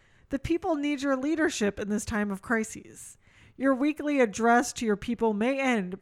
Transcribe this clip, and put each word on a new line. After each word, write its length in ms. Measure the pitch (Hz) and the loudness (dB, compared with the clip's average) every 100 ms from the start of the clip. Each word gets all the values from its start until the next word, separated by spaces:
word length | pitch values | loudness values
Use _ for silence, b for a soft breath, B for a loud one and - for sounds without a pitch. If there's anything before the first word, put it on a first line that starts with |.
| _ _ - | _ _ -8
The 80 | 277 | -6
people 360 | - 330 381 311 | -2 -2 0 -2
need 260 | 294 294 | 0 -2
your 160 | 277 262 | 0 0
leadership 600 | 277 320 320 - 202 - | 0 0 0 0 -2 -2
in 100 | 202 | -4
this 160 | 208 - | -4 -2
time 240 | 220 208 | -2 -2
of 140 | 190 | -4
crises. 760 | - 226 220 - - - - - _ - - - | -2 -2 -2 -10 -16 -18 -20 -20 _ -20 -20 -2
Your 160 | 269 | 0
weekly 480 | 262 294 294 294 285 | 2 2 0 0 2
address 500 | 240 190 233 240 240 | 2 2 4 4 4
to 120 | - 226 | 0 0
your 100 | 202 | 0
people 380 | - - 226 | -2 0 0
may 260 | 208 233 269 | 2 0 0
end, 400 | 262 233 180 190 | 2 0 -2 -6